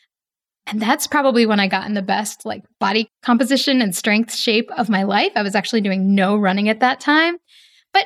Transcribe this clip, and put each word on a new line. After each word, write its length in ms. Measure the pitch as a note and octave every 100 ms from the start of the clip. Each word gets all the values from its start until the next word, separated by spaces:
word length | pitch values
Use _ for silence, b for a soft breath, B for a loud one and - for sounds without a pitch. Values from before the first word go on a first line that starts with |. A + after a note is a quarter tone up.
| B _ _ _ _ _ -
And 120 | G#3+
that's 280 | G#3+ D4 -
probably 400 | D4+ C4+ A#3+ A3
when 120 | G#3
I 80 | F#3+
got 200 | F#3+ G#3+
in 80 | G#3
the 80 |
best, 420 | G3 G3 G#3+ - A3
like, 180 | - - -
body 300 | G3 G#3+ A3 _
composition 580 | - A#3 B3+ C4+ C#4+ C4
and 140 | G#3+ F3+
strength 400 | - G#3 A3+ -
shape 340 | - A3 A#3 -
of 100 | G#3+
my 140 | G3
life. 300 | G3 G3+ F4 D4+
I 60 |
was 140 | G3+ G3+
actually 260 | - A#3
doing 320 | G3+ F#3+ F#3+
no 240 | G3+ F#3+ G#3
running 320 | G3 F#3+ G#3
at 100 | A3
that 200 | B3+ -
time. 380 | - D4+ E4 F4 _ b b b b
But 140 | F#4+